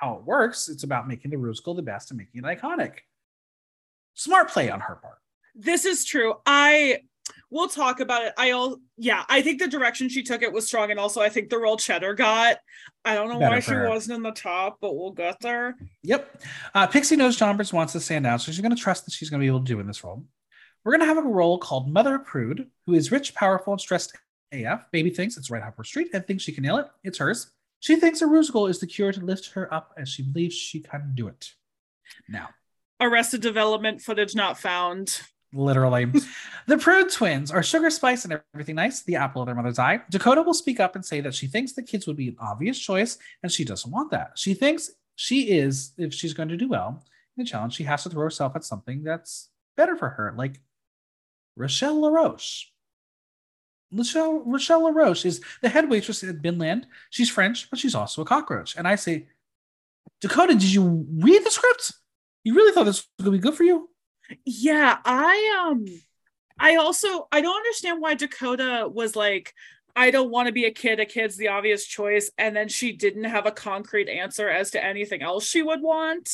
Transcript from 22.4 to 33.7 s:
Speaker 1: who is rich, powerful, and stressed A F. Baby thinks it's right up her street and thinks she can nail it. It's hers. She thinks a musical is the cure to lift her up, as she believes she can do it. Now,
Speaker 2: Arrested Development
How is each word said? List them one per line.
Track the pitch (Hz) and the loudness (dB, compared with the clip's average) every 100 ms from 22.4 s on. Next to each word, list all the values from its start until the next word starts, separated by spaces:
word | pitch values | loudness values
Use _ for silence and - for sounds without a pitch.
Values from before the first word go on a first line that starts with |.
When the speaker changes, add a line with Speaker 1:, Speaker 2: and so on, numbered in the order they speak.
| 117 190 254 _ - | -4 -4 -10 _ 2
Speaker 1:
who | |
is | 165 147 | 2 4
rich, | 277 277 | 0 -2
powerful, | - 196 190 202 | 0 2 2 -2
and | 196 | -6
stressed | - 180 - - _ _ _ | -2 -4 -4 -14 _ _ _
A | 139 113 | -8 -6
F. | 220 - | -6 -4
Baby | 165 170 | 0 0
thinks | 175 202 151 | -2 -6 -6
it's | 131 | -10
right | 113 | -10
up | 110 - | -10 -14
her | |
street | 113 294 339 | -10 -6 -4
and | 196 185 | -6 -4
thinks | 190 | -6
she | - | -6
can | - | -6
nail | 139 247 | -2 -2
it. | 294 _ | -4 _
It's | 190 - | -12 -4
hers. | 143 - - _ _ _ | -2 -2 -8 _ _ _
She | - 320 | 4 6
thinks | 330 320 | 6 4
a | 311 | 4
musical | 320 302 220 196 | 4 4 2 0
is | 180 | -2
the | 175 | -6
cure | - 196 | -2 -2
to | 190 | -2
lift | 180 185 - | -4 -6 -6
her | 196 185 | -10 -6
up, | 160 - - | -8 -8 -14
as | 131 | -10
she | - | -8
believes | 135 160 170 | -6 -2 -4
she | - - 156 | -4 -10 -12
can | - 147 143 | -10 -10 -6
do | 127 101 | -6 -6
it. | - - _ _ _ _ _ _ - - | -10 -20 _ _ _ _ _ _ -20 -14
Now, | 98 80 _ _ _ _ - | -14 -14 _ _ _ _ -2
Speaker 2:
Arrested | 240 233 233 240 | 2 2 2 -2
Development | 226 220 214 | -2 0 0